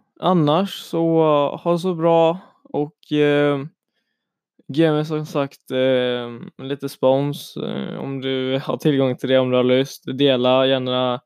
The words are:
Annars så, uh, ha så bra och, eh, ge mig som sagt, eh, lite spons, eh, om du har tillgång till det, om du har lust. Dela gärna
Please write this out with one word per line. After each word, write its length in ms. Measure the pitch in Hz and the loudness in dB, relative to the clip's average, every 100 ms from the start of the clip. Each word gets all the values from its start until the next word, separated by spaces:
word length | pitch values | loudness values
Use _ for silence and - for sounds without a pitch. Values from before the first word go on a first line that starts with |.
| _ - | _ -4
Annars 540 | 180 180 147 160 196 | 2 2 4 2 0
så, 460 | - - 165 165 165 | -8 -6 -2 2 4
uh, 360 | 156 147 143 160 | 4 2 0 -2
ha 180 | 170 175 | -2 -2
så 160 | 185 | -2
bra 460 | 170 165 165 165 180 - _ | 0 2 4 4 0 -8 _
och, 480 | _ 147 147 _ - | _ -6 -6 _ -4
eh, 540 | 147 147 147 147 139 147 _ _ _ _ _ _ _ _ _ - | 0 2 2 2 0 -6 _ _ _ _ _ _ _ _ _ -6
ge 240 | 139 160 | 0 2
mig 140 | 151 156 | 2 -2
som 200 | 156 151 | -6 -4
sagt, 460 | 151 139 - - | -4 -4 -8 -6
eh, 920 | 131 131 127 123 123 120 117 - - 135 | -2 2 2 0 -4 -8 -14 -16 -14 -10
lite 240 | 139 139 | -8 -10
spons, 680 | - 131 135 143 139 - - | -2 2 2 0 -6 -10 -10
eh, 420 | - - - - | -8 -6 -8 -10
om 220 | 135 135 | -8 -8
du 380 | 131 131 131 135 | -4 -4 -2 -4
har 180 | - - | -4 -2
tillgång 400 | 160 139 131 123 | 0 2 0 0
till 120 | 127 | 2
det, 80 | 131 | 2
om 120 | 127 | 4
du 80 | 127 | 2
har 60 | |
lust. 400 | 127 127 135 - - | 4 2 0 -6 -8
Dela 640 | 135 143 127 127 131 135 | 0 2 4 4 4 2
gärna 540 | 131 127 127 127 123 | 0 -2 -2 -2 -4